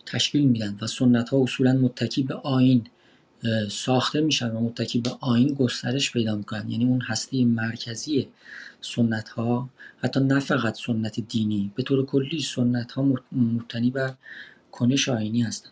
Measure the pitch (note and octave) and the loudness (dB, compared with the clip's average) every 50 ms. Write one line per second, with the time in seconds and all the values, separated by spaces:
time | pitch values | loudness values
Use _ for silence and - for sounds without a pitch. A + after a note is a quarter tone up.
0 | - - - B2 - - - D3 C#3+ C3 A#2 A2 G#2+ G2+ G2+ - A2 A2 - - | -12 -6 -4 -2 -2 0 2 4 4 4 4 2 0 -4 -6 -6 -8 -6 -2 2
1 | C3 B2 A#2+ A#2 A#2+ - C3+ C3+ C3 B2 - - C3 B2+ C3 C3 B2+ A#2+ - - | 4 4 4 4 2 2 2 2 2 2 2 2 2 4 4 4 2 2 0 0
2 | A#2+ A2+ - D3 C#3 C3 - - - C#3+ C3 B2+ B2+ C3 B2+ A#2 A2 - _ _ | -4 -2 0 -2 -2 -2 -4 -6 -2 0 2 4 6 6 6 4 2 0 _ _
3 | _ _ _ _ _ _ _ _ - A#2 A2 A2 G#2 G2+ - - - B2+ B2+ B2 | _ _ _ _ _ _ _ _ -2 0 0 0 -2 -2 -6 -4 0 2 2 2
4 | - - - D3+ D#3 D3+ - - B2 A2+ A2+ A2+ A#2 A#2 - - A2+ - - A#2+ | 2 0 0 0 0 0 0 0 -2 -2 -2 -2 -2 -2 -2 -4 -4 -2 -2 -2
5 | A#2 - - - C3+ B2+ A#2 A#2 C3 D3 C#3 C#3 B2 - - - - B2 B2+ C#3 | -2 -2 -4 -4 -2 2 4 4 4 2 2 2 0 0 0 -2 -4 -4 -2 -2
6 | C#3 - - A#2+ A2 A2 G#2+ G#2 G#2 - A2 G#2 G2+ A2+ A2+ A2+ A#2+ B2+ B2+ B2+ | -2 -2 0 0 0 0 -2 -4 -4 -6 -8 -6 -6 -4 -2 0 2 2 2 2
7 | - - A2 - - - C3 C3 B2 A#2+ A#2 A2+ A2+ A2+ A2+ - - A#2+ A2+ - | 0 -2 -4 -4 -4 -2 0 2 2 4 2 2 0 -4 -6 -6 -8 -10 -10 -8
8 | - D3+ D3+ B2+ - - - _ - - - - - - - _ - - - B2 | -4 -2 -2 -2 -2 -4 -8 _ -20 -20 -18 -18 -18 -18 -18 _ -12 -6 -2 0
9 | A#2 A2+ A2+ A2 - - - A#2+ A2+ A#2+ A#2+ B2 C3 - _ - - - - _ | 0 2 0 -2 -6 -8 -6 -4 -2 -2 -2 -2 -4 -8 _ -18 -20 -20 -10 _
10 | - B2 - C#3 C3+ C3+ C3+ C#3 C#3 - D3 B2+ A#2 A2 - - - B2+ A#2 A2 | -4 -2 0 2 2 4 2 2 2 0 0 0 0 -2 -2 -4 -4 -2 -2 -2
11 | A2 G#2+ - A#2 G#2 - - A2 G#2+ G#2+ G#2+ G2+ G2 G2+ - - B2+ - C#3 C3+ | -2 -4 -4 -6 -6 -2 -2 0 0 0 0 0 -2 -2 -4 -4 -2 0 0 0
12 | C3 - - C#3 C3+ - E3 D3+ C3+ - - C3 A#2+ B2 B2 A#2+ A#2 - - C3+ | 0 2 0 0 0 -2 -4 -6 -6 -4 -2 0 0 2 0 0 -4 -6 -4 0
13 | C3+ C#3 B2+ - - - C#3+ C3 A#2 A2+ A#2 A#2 - - - A#2 A#2+ B2 C3 C#3 | 0 0 0 0 -4 -4 0 0 2 2 0 -2 -4 -6 -4 -2 0 0 0 -2
14 | C3 C3+ C3 - - - - - - - - _ _ _ - - B2 A#2+ C#3 C#3 | -4 -4 -6 -10 -18 -20 -18 -18 -18 -20 -20 _ _ _ -4 0 2 2 2 2
15 | - C#3+ B2 A2 G#2+ G#2+ A2+ A#2+ A#2 G#2 - - - - | 2 0 0 -2 -2 -2 0 0 0 -2 -4 -8 -12 -16